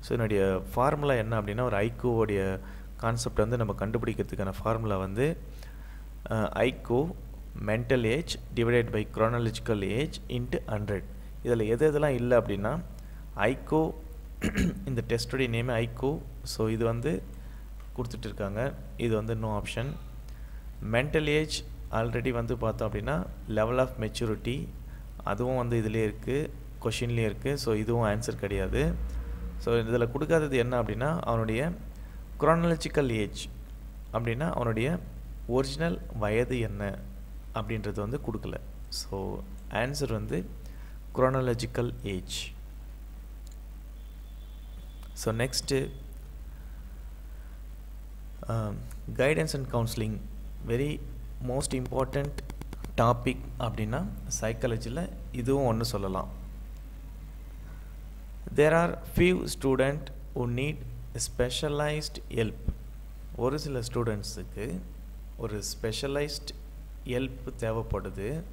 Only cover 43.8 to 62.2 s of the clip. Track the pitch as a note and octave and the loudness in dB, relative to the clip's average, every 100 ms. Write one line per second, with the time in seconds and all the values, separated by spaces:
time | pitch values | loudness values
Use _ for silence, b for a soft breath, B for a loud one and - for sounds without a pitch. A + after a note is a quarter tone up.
43.8 | - - - - - - - - - - | -12 -12 -12 -12 -12 -12 -12 -12 -12 -12
44.8 | - - - - - A2+ B2+ - - C3+ | -12 -12 -12 -4 -2 2 2 0 2 0
45.8 | C#3 - - - - - - - - - | 0 -6 -10 -12 -12 -10 -10 -10 -12 -10
46.8 | - - - - - B B B - - | -10 -10 -10 -10 -10 B B B -10 -10
47.8 | - - - - - - - A2+ G#2+ G#2 | -10 -12 -12 -12 -12 -10 -2 0 0 -2
48.8 | A#2 - - A2+ B2+ D#3+ D#3+ C#3+ C3 A#2+ | -6 -8 -8 4 4 6 2 0 0 2
49.8 | A#2 A#2+ A2 G#2+ - - - - C3 A#2 | 2 2 0 -2 -6 -10 -10 -8 -2 0
50.8 | D3 D3+ - - - - B2 B2+ C3 C3 | 2 -2 -6 -8 -8 -6 -2 0 2 0
51.8 | B2 B2 C3 C#3+ C#3+ - - - - - | 0 0 2 2 0 -4 -8 -8 -8 -8
52.8 | - - A#2 A#2+ - B2 - - A#2 - | -6 4 6 6 2 0 -4 -4 -2 0
53.8 | G#2+ B2 G3 - - - A2 A#2 B2 A2+ | 0 0 -2 -4 -4 -2 0 0 0 0
54.8 | A#2 C3 F3+ - - B2 A#2+ C#3 C3 A2+ | -2 -4 -4 -6 -6 -2 4 4 6 4
55.8 | A2+ G2+ G2 F#2 - - - - - - | 2 0 0 0 -2 -6 -10 -10 -10 -10
56.8 | - - - - - - - - B B | -12 -12 -12 -12 -12 -10 -10 -10 B B
57.8 | B B B - - - - - D3+ D#3+ | B B B -10 -10 -8 -4 6 8 8
58.8 | F3 - - - F3+ F3+ - - C3+ C3 | 6 2 -2 6 6 6 2 0 2 6
59.8 | C3 D3+ - - - - A#2+ A#2+ C#3+ D#3 | 6 4 -4 -10 -8 -2 0 2 0 -2
60.8 | - - - A#2 - - B2 B2+ D3+ D3 | -6 -8 -8 -4 -4 0 0 2 0 2
61.8 | D3 D3+ D3+ - | 2 0 -2 -8